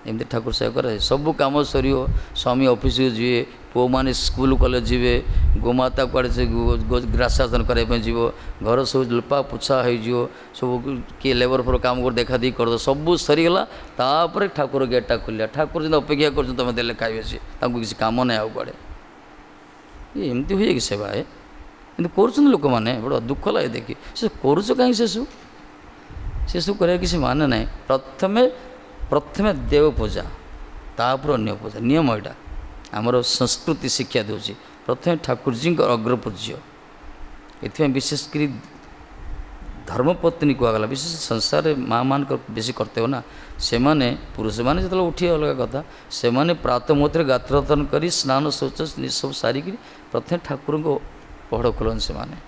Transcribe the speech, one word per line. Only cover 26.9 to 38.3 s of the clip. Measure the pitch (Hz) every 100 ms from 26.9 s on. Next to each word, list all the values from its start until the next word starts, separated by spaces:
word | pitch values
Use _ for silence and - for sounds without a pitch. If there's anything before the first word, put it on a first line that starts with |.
| 180
କିଛି | 180 170
ମାନେ | 127 135 147
ନାହିଁ। | 117 - - -
ପ୍ରଥମେ | 131 - - 190 214 254 - - - - - -
ପ୍ରଥମେ | 143 - - 208
ଦେବ | 151 117 147 151
ପୂଜା, | 117 110 98 - - - - - - - -
ତାପରେ | 120 135 147
ଅନ୍ୟ | 131 104 101
ପୂଜା। | 104 104
ନିୟମ | 117 151 147 107
ଏଇଟା, | 101 - - - - - -
ଆମର | 110 113 123
ସଂସ୍କୃତି | 120 - 123 - - 151 131
ଶିକ୍ଷା | - 127 123
ଦେଉଛି। | 104 107 - 101 - - -
ପ୍ରଥମେ | 127 175 165
ଠାକୁରଜୀଙ୍କ | - 127 - 113 156 165
ଅଗ୍ରପୂଜ୍ୟ। | 107 120 110 123 - 95 - - - - - - - - - - - -
ଏଥିପାଇଁ | 110 - 151
ବିଶେଷ | 135 - 143 -